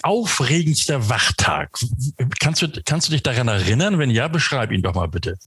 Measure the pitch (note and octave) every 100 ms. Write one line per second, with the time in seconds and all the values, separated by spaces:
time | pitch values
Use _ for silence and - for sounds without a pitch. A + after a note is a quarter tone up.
0 | E3 A3+ G3+ - C3 E3 D#3 C#3 - C#3
1 | G#2+ A2 - - - C#2+ C#2+ - - -
2 | C#3 - C3 - D3 D#3+ D#3+ - - D#3+
3 | - D3+ C#3 A#2+ A#2 G2+ F#2+ A#2 G3+ F3+
4 | C3+ A2+ D#3 D#3+ - C#3 A2 F#2+ F2+ F2
5 | E2 E2+ E2 F2+